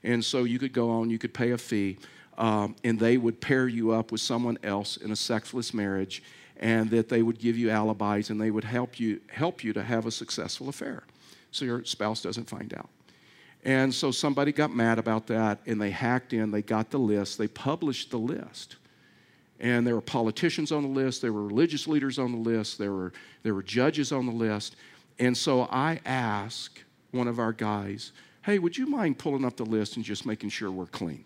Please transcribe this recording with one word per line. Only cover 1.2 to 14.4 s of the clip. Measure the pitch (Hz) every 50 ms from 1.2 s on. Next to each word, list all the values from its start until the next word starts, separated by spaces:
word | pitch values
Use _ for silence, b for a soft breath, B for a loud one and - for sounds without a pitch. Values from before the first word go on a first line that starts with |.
| - 113 -
pay | - 120 113
a | 120 117
fee, | - - 117 104 101 98 92 B B B B B B B B -
um, | 113 113 107 104 104 101 107 -
and | - 117 113 107
they | 113 117 120 127
would | 117 117 113 -
pair | - - 139 131 127 127
you | 113 117 110 113
up | 113 110 110 -
with | 113 110
someone | - - 120 117 120 120 117 -
else | - 104 98 101 104 - -
in | - - 107
a | 110
sexless | 107 - - 120 107 - - - 127 113 - -
marriage, | 110 101 98 98 95 95 95 - - B B B B B B B
and | - - 113 113 113 110 110
that | 117 113 110 -
they | 127 117
would | 113 113 113 113
give | 117 117 113 117
you | 120 110
alibis, | 110 107 107 107 107 101 107 104 104 104 107 -
and | 107 107
they | 110 110
would | 107 110 107
help | 107 120 123 127 123 - -
you, | 117 110 104 - -
help | - - 110 151 175 175 - -
you | 110 104
to | 107
have | 98 110 113 113 110
a | 113
successful | 113 - 113 - - - - - - - 131 139
affair | 143 - - 285 - - - - B B B B B B B B
so | - - 143
your | 123 120 123 113
spouse | - - - 104 107 110 110
doesn't | - 90 - 113 113 -
find | 107 - - - -
out. | - - - _ _ B B B B B B B B B B B B -
And | 131 135 131 131 135 123
so | - - 139
somebody | 127 - - 147 139 143